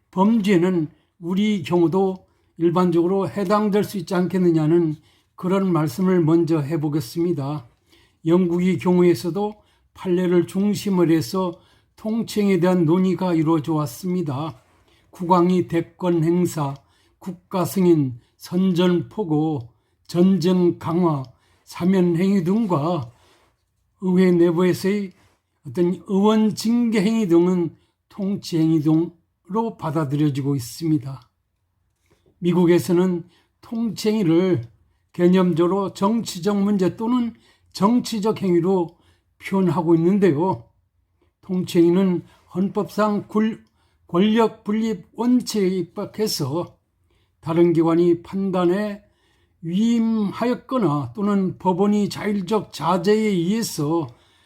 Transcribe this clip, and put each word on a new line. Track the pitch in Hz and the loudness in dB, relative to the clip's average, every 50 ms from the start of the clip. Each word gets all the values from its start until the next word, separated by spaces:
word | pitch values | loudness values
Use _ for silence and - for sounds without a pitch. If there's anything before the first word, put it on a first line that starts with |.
| _ _ | _ _
범죄는 | - 185 196 214 233 226 180 208 196 165 175 185 185 165 151 151 - _ _ _ _ _ | -2 0 2 2 2 2 2 2 2 2 2 2 0 0 -2 -4 -8 _ _ _ _ _
우리 | 170 170 190 190 214 214 208 190 135 | -8 -4 -2 0 0 0 -2 -2 -2
경우도 | - 175 175 170 160 160 190 196 190 190 - _ _ _ _ _ _ _ | -2 0 2 2 2 2 0 0 -2 -4 -8 _ _ _ _ _ _ _
일반적으로 | - 165 175 160 180 185 180 165 170 165 180 196 196 190 - | -2 -2 0 2 2 2 2 2 0 0 0 0 -2 -2 -4
해당될 | - 202 202 175 208 208 214 208 190 208 185 | -4 -4 -2 0 0 0 0 0 0 0 -2
수 | - - | -2 -6
있지 | 190 165 - 190 | -10 -8 -4 -2
않겠느냐는 | 180 185 156 196 185 180 175 165 156 156 151 170 175 170 156 151 - _ _ _ _ _ _ _ | -2 -2 0 0 0 2 2 2 2 2 2 2 2 2 0 -4 -8 _ _ _ _ _ _ _
그런 | - 175 175 190 196 196 185 | -8 -4 -2 -2 0 0 0
말씀을 | 170 151 156 151 - 190 185 185 185 175 | 0 0 0 -2 -2 0 0 2 2 2
먼저 | 160 151 170 170 170 151 165 156 | 4 4 2 2 2 2 0 -2
해보겠습니다. | 139 135 175 156 151 151 143 160 - - - 170 170 180 165 139 135 143 147 147 - _ _ _ _ _ _ _ _ _ _ _ - | -2 -2 -4 -4 -2 -2 -4 -4 -6 -6 -6 -4 -2 -2 -2 -4 -6 -6 -8 -10 -12 _ _ _ _ _ _ _ _ _ _ _ 0
영국의 | 160 175 185 185 170 170 180 180 185 180 127 | 2 2 2 2 2 0 0 0 0 0 0
경우에서도 | - 185 180 175 180 175 165 170 - 175 160 202 208 214 214 - _ _ _ _ _ _ _ | 0 2 4 4 4 4 2 2 -2 -6 -4 -4 -6 -6 -8 -12 _ _ _ _ _ _ _
판례를 | - - 190 175 180 185 175 180 175 170 | -10 -4 -2 0 0 0 2 2 2 0
중심으로 | 175 - 190 202 208 196 - - 208 190 180 170 156 165 | 0 -2 -2 -2 -2 -2 -2 -2 -2 0 2 2 2 2
해서 | 160 147 - 190 190 185 175 175 - _ _ _ _ _ _ _ | 0 0 -2 -4 -4 -4 -4 -6 -10 _ _ _ _ _ _ _
통치행위에 | - - 220 220 233 - - - 214 202 196 190 170 | -12 -8 -6 -4 -4 -6 -4 -2 0 0 2 2 2
대한 | 170 185 185 180 165 | 2 2 2 2 2
논의가 | 151 175 190 185 185 175 165 185 180 170 | 2 2 2 2 0 0 -2 -2 0 0
이루어져 | 160 151 160 165 156 135 165 160 | 0 2 2 0 0 0 -2 -2
왔습니다. | 151 147 151 - - 190 180 180 185 160 143 123 139 160 160 - - _ _ _ _ _ _ _ _ _ _ | -2 -4 -6 -8 -8 -6 -4 -4 -4 -4 -4 -6 -6 -8 -10 -12 -16 _ _ _ _ _ _ _ _ _ _
국왕의 | - - 180 165 185 175 175 180 185 180 165 | -14 -8 -2 2 2 4 4 4 2 0 0
대권 | - 165 170 170 - _ - 180 180 175 165 156 | 0 -2 -4 -4 -6 _ -6 -2 0 0 2 2
행사, | 170 175 180 175 165 - 156 147 139 143 - _ _ _ _ _ _ _ _ | 2 2 2 0 0 -2 -4 -6 -6 -8 -12 _ _ _ _ _ _ _ _
국가 | - 190 175 - _ _ - 185 170 | -14 -14 -14 -14 _ _ -4 -4 -4
승인, | - - 196 180 175 165 151 139 127 120 - - _ _ | -2 0 2 4 4 4 4 2 0 -4 -10 -16 _ _
선전포고, | _ - - 180 180 190 190 175 170 185 180 180 170 - - - 214 208 160 151 147 160 160 151 127 120 - _ _ _ _ _ _ _ | _ -12 -6 -2 0 0 2 2 2 2 2 2 0 -2 -4 -8 -8 -4 -2 -2 0 0 -2 -4 -6 -8 -12 _ _ _ _ _ _ _
전쟁 | - - 175 180 190 196 170 147 185 185 180 175 170 - - | -4 0 2 4 4 2 2 2 2 2 2 2 2 0 -2
강화, | - 165 160 180 180 165 147 135 131 - - _ _ _ _ _ _ | -4 -4 0 0 0 0 0 -2 -6 -12 -18 _ _ _ _ _ _
사면행위 | - - - 175 185 196 185 175 175 170 165 190 196 202 196 160 | -18 -10 -4 0 2 2 2 2 2 2 0 2 2 2 2 0
등과 | 175 202 226 233 185 175 139 147 170 180 151 120 - - _ _ _ _ _ _ _ _ _ _ _ _ _ _ _ _ _ | 0 0 0 0 0 0 0 0 -2 -2 -4 -6 -8 -14 _ _ _ _ _ _ _ _ _ _ _ _ _ _ _ _ _
의회 | 196 185 180 185 185 180 | -2 0 2 4 4 4
내부에서의 | 180 165 170 175 165 175 185 180 170 - - 190 208 208 196 180 - _ _ _ _ _ _ _ _ _ - | 4 4 4 4 2 2 2 2 0 0 -2 -2 -2 -2 -4 -8 -12 _ _ _ _ _ _ _ _ _ -18
어떤 | 143 120 180 175 175 185 175 - | -8 -4 -2 0 0 -2 -4 -4
의원 | - 196 190 202 214 220 214 220 214 165 | -2 0 2 4 4 4 4 2 2 0
징계 | - - 220 233 240 240 226 220 208 | -2 -2 0 0 0 0 2 2 2
행위 | 180 220 226 226 214 | 2 2 2 0 2
등은 | 170 170 170 175 180 185 175 170 156 - _ _ _ _ _ _ _ | 4 4 4 4 4 2 0 0 -2 -6 _ _ _ _ _ _ _
통치 | - - 190 196 202 - - - 175 | -10 -6 -4 -4 -4 -6 -6 -4 -2
행위 | 160 160 160 165 160 | 0 2 2 2 2
등으로 | 143 156 156 160 175 175 - _ _ _ _ _ _ - 185 226 233 226 - | 2 2 2 2 0 -2 -6 _ _ _ _ _ _ -6 -4 -4 -4 -4 -6
받아들여지고 | - - 156 139 165 160 131 143 143 151 147 131 143 131 143 143 | -8 -8 -6 -4 -4 -4 -2 -2 0 0 0 0 -2 -2 -2 -4
있습니다. | 131 117 - - - 165 160 156 151 123 135 135 - - _ _ _ _ _ _ _ _ _ _ _ _ _ _ _ _ _ _ _ _ _ _ _ | -4 -6 -10 -10 -6 -2 -2 -2 -2 -2 -8 -14 -16 -18 _ _ _ _ _ _ _ _ _ _ _ _ _ _ _ _ _ _ _ _ _ _ _
미국에서는 | 180 180 165 180 175 165 175 170 - - 175 175 185 185 180 170 170 - _ _ _ _ _ _ | -2 0 2 4 4 4 4 4 2 2 2 2 2 0 -2 -4 -6 -12 _ _ _ _ _ _
통치 | - - 233 226 233 220 151 - - 214 | -14 -10 -8 -6 -6 -6 -6 -4 -2 -2
행위를 | 214 220 196 156 165 170 190 185 170 120 120 - _ _ _ _ _ _ _ _ - | 0 0 2 2 2 2 2 2 0 -2 -4 -8 _ _ _ _ _ _ _ _ -2
개념적으로 | 180 180 180 180 185 185 180 165 156 175 170 190 202 196 170 - | 0 2 4 4 4 4 2 2 2 0 0 0 -2 -4 -6 -4
정치적 | - 196 208 226 233 - - - 180 160 208 208 | -2 -2 0 0 -2 -4 -6 -8 -6 -4 -2 0
문제 | 202 196 208 208 185 185 170 175 | 0 0 0 0 0 0 -2 -2
또는 | - 226 226 247 247 240 226 - - _ _ _ _ _ _ | -4 -4 -2 -2 -2 -2 -4 -8 -14 _ _ _ _ _ _
정치적 | - - 185 214 240 247 240 - 233 214 190 220 - - | -4 -2 0 2 2 0 -2 -4 -4 -2 -2 -2 -2 -2
행위로 | 196 185 175 170 165 190 196 180 170 - - _ _ _ _ _ _ _ _ | 0 0 2 2 2 2 0 0 -2 -4 -8 _ _ _ _ _ _ _ _
표현하고 | _ - - 196 196 185 170 147 185 160 170 170 | _ -8 -4 -2 0 0 0 0 0 2 2 2
있는데요. | 160 165 180 208 202 202 180 139 143 175 190 123 - - _ _ _ _ _ _ _ _ _ _ _ _ _ _ _ _ | 4 4 2 2 4 4 2 2 2 0 -2 -4 -6 -10 _ _ _ _ _ _ _ _ _ _ _ _ _ _ _ _
통치 | - 185 185 165 - - 175 | -6 -4 -4 -4 0 2 4
행위는 | 170 170 170 190 196 185 175 165 - - _ _ _ _ - | 4 4 4 2 2 2 0 -2 -6 -10 _ _ _ _ -4
헌법상 | 180 196 190 196 208 190 - - 208 214 214 208 196 - | -4 -4 -2 -2 -4 -6 -4 -2 -2 0 0 0 -4 -6
굴-, | - - 214 220 226 - - - _ _ _ _ _ _ _ _ | -4 -2 0 0 0 -2 -8 -14 _ _ _ _ _ _ _ _
권력 | _ 170 175 208 214 214 233 226 220 220 - - | _ 0 2 2 4 4 2 2 0 -2 -6 -6
분립 | 208 214 220 226 226 214 - - _ _ | -4 -4 -2 -2 -4 -4 -6 -10 _ _
원칙에 | - 233 247 254 247 - - - 214 190 | -4 0 2 2 2 0 -2 -2 -2 0
입각해서 | 180 190 185 170 - _ 202 196 - - 208 220 208 - - 147 127 147 175 - - - _ _ _ _ _ _ _ _ _ _ _ _ _ | 0 0 -2 -6 -6 _ -10 -10 -10 -6 -4 -4 -4 -2 -4 -4 -4 -4 -6 -8 -8 -14 _ _ _ _ _ _ _ _ _ _ _ _ _
다른 | - 156 160 170 175 175 160 | -8 -2 2 2 2 4 4
기관이 | 165 160 165 165 170 175 175 170 170 | 2 2 2 2 2 2 2 2 0
판단에 | - - 196 196 196 190 175 185 175 170 185 208 214 208 202 - - _ _ _ _ _ _ _ _ _ _ _ | -4 -8 -6 -6 -4 -2 -2 0 0 0 0 -2 -4 -6 -8 -12 -16 _ _ _ _ _ _ _ _ _ _ _
위임하였거나 | 165 160 180 196 226 233 233 226 226 226 226 220 208 185 - - 226 247 240 - - - 233 254 202 151 147 147 131 120 - | -10 -6 -2 -2 0 0 0 0 0 0 -2 -2 -2 -4 -4 -4 -4 -4 -4 -4 -6 -6 -2 -2 0 0 -2 -2 -6 -8 -6
또는 | 208 202 208 202 196 190 175 - | -4 -2 0 0 0 -2 -2 -6
법원이 | - - 185 185 165 202 208 208 208 202 | -4 -2 -2 0 2 2 2 2 0 0
자율적 | 165 - - - 208 208 202 180 165 220 202 - - | -2 -4 -6 -6 -4 -4 -4 -2 -2 -2 -4 -4 -6
자제에 | - - 151 165 185 180 165 208 214 | -10 -4 -2 -2 0 0 2 0 2
의해서 | 220 220 214 196 170 165 180 214 233 214 - - 160 147 147 170 170 147 120 - _ _ _ _ _ _ | 2 0 0 0 0 0 -2 -2 -2 -4 -6 -6 -4 -2 -2 -2 -2 -4 -6 -12 _ _ _ _ _ _